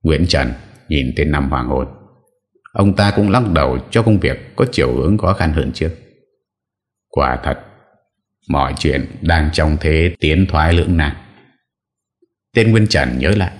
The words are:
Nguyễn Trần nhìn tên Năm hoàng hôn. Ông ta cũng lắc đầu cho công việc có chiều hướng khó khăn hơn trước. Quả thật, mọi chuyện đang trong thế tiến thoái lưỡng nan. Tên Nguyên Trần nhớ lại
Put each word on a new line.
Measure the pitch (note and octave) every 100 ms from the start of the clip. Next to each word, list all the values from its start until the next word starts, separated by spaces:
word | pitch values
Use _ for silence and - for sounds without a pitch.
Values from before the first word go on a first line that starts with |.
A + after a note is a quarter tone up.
Nguyễn | D#2+ D2+ F2
Trần | C#2+ B1+ B1 - - _
nhìn | - B1+ -
tên | D2+
Năm | D2 C2+
hoàng | C2+ B1+
hôn. | C2 C2 - - _ _ _ _ _ _
Ông | - G2+ G2
ta | G2+ G2+
cũng | G#2
lắc | A2 A2+
đầu | E2 C2+ B1 -
cho | A#2
công | A2 G#2
việc | C2+ C2 - -
có | B2
chiều | - C2
hướng | B1 D2 G#2
khó | F2+
khăn | G2+ E2
hơn | D2+ C#2
trước. | - D#2+ - - _ _ _ _ _ _ _ _ _ _
Quả | - C2+ B1+
thật, | C#2 - - - _ _ _ _ _ _ -
mọi | C#2+ C2+ C#2
chuyện | F2 C2+ B1 -
đang | E2 E2 D2+
trong | - D#2 D2+
thế | E2 D#2+ E2+ -
tiến | D#2 D#2+ F#2+
thoái | D#2 D#2
lưỡng | E2+ F2 E2+
nan. | D2 - - - _ _ _ _ _ _ _ _ _ _ _ -
Tên | A2+
Nguyên | A2+ G#2+
Trần | D#2+ B1+ B1
nhớ | C#2 G#2
lại | F2+ -